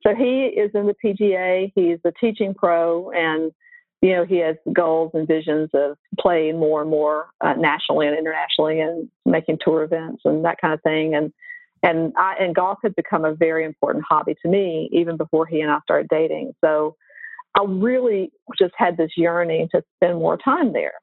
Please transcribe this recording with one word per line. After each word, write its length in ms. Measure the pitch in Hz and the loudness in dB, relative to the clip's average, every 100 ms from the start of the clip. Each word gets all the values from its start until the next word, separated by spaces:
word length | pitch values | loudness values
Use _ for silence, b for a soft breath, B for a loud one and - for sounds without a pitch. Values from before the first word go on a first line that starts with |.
So 140 | 208 226 | 6 6
he 300 | 247 262 269 | 6 4 2
is 260 | - 208 | 2 0
in 140 | 208 202 | 2 0
the 60 | 202 | 0
P 180 | 220 | 0
G 220 | 196 208 185 | 2 2 2
A. 360 | 185 185 190 196 | 2 2 2 2
He's 240 | 175 170 175 | 2 2 -2
a 60 | 165 | 0
teaching 340 | 233 220 196 | -2 0 -2
pro, 580 | 196 180 170 170 170 185 | 0 2 2 2 0 -2
and, 400 | 175 165 156 160 - b b b _ | -2 0 0 -4 -6 b b b _
you 120 | 185 180 | 2 2
know, 100 | 175 | 2
he 120 | 185 | 0
has 180 | 160 160 - | 0 -2 -2
goals 380 | 175 170 160 165 | 0 2 2 0
and 140 | 160 156 | -2 0
visions 420 | 160 160 151 156 | 0 0 -2 0
of 240 | 143 143 147 _ - | 0 -2 -4 _ -2
playing 380 | 196 170 156 165 | 0 2 0 0
more 220 | 156 156 | 0 0
and 80 | 151 | 0
more, 400 | 156 151 151 160 _ | 0 0 -2 -6 _
uh, 120 | 170 | -4
nationally 540 | 147 160 156 - 156 151 | 0 0 0 -2 0 0
and 100 | 151 | 0
internationally 640 | 160 160 156 - 156 160 | -4 -6 -6 -2 0 0
and 300 | 156 170 - _ - | -2 -4 -10 _ 0
making 340 | 170 160 156 | 0 0 -2
tour 200 | - 160 | 0 0
events 400 | 156 165 160 - - | 0 -4 -6 -4 -2
and 180 | 151 | 0
that 140 | 165 165 | -2 -2
kind 140 | 170 | -2
of 80 | 156 | 0
thing. 320 | 165 156 156 151 | 0 0 0 -2
And, 160 | 151 - B B B B 180 | -4 -8 B B B B 0
and 280 | 165 165 - | 0 -2 -2
I, 180 | 185 190 | -2 -2
and 140 | 185 170 | -2 0
golf 240 | 180 202 | 0 -2
had 120 | 220 190 | -4 -4
become 280 | - 175 156 | -4 -2 -2
a 80 | |
very 300 | 156 165 160 160 | 0 0 0 -4
important 380 | 156 - - 156 | -4 -4 -4 0
hobby 280 | 151 147 156 | 0 0 -4
to 80 | 170 | 0
me 400 | 190 196 160 160 | 0 0 -4 -2
even 240 | - 170 165 | -2 -2 -4
before 280 | 156 156 160 | -2 -2 -2
he 160 | 160 | -2
and 100 | 156 | -2
I 80 | 147 | -2
started 240 | - 151 147 | 0 -2 0
dating. 440 | 156 160 156 - 156 | 0 0 -2 -8 -2
So 320 | 156 151 151 151 B B B B B - | 0 2 -2 -6 B B B B B -2
I 80 | 202 | 0
really 640 | 190 220 254 247 202 190 _ _ - | 0 0 2 0 0 -4 _ _ 0
just 160 | 180 - | 0 2
had 180 | 180 170 | -2 0
this 140 | 160 - | -2 0
yearning 500 | 170 170 170 160 165 | 0 0 0 -2 0
to 100 | 170 - _ | -2 -4 _
spend 200 | 180 175 | 0 2
more 200 | 160 160 | 0 0
time 340 | - 294 285 | 0 0 0
there. 200 | 139 73 - | -2 -4 -8